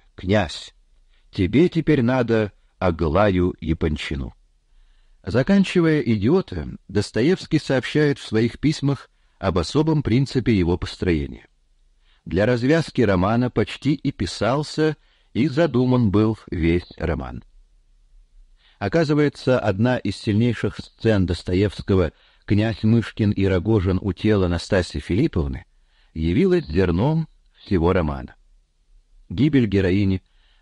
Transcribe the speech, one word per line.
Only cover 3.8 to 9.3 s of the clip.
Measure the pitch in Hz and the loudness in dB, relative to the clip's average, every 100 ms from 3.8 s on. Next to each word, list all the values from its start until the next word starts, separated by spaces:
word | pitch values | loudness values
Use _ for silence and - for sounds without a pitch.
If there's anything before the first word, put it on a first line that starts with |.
| 82 73 - 69 60 - _ _ _ _ _ _ _ _ | -2 -4 -6 -8 -10 -14 _ _ _ _ _ _ _ _
Заканчивая | - 107 139 196 185 180 160 151 | -2 0 4 2 4 2 2 2
"Идиота", | 117 110 104 185 - 87 67 - - | 0 0 2 0 -2 -8 -10 -12 -6
Достоевский | 101 - 110 135 185 - 156 | -4 -2 0 0 0 -2 -4
сообщает | - 131 - 147 147 135 | 0 -2 0 0 0 -2
в | - | -2
своих | 110 117 - | 0 0 0
письмах | 143 156 139 139 - _ _ | -2 0 -2 -2 -8 _ _